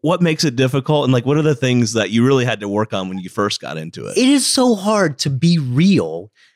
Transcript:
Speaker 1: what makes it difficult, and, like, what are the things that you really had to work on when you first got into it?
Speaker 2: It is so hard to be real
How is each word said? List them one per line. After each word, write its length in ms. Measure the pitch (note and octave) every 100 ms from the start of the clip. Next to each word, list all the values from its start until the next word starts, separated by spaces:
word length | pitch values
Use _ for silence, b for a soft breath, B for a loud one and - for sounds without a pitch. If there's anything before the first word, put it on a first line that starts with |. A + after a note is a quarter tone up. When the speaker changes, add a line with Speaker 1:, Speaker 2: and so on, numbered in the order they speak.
Speaker 1:
what 180 | D3+ F3+
makes 220 | E3+ D#3+
it 120 | D3+ A#2+
difficult, 480 | C3 C#3 C3+ D3+
and, 80 | C3
like, 100 | B2+ A#2+
what 100 | D3+
are 40 |
the 120 | D3+
things 400 | C3 B2+ B2 A2+
that 160 | A2+ G2
you 160 | A2+ B2
really 180 | C3+
had 160 | B2 G#2+
to 80 | G#2
work 240 | G2+ A2
on 160 | G2 F#2+
when 100 | F#2+
you 100 | F2+
first 300 | - G2+ -
got 160 | B1+ D#2+
into 280 | D#2+ - G#1+
it? 100 | -
Speaker 2:
It 100 | B3+
is 180 | C#4+ -
so 280 | C4 B3+
hard 440 | G#3 G3+ G#3+ F3 C3+
to 100 | D3
be 280 | C3+ E3+ E3+
real 720 | B2+ B2 F#3 E3+ E2 E2 G#2 b b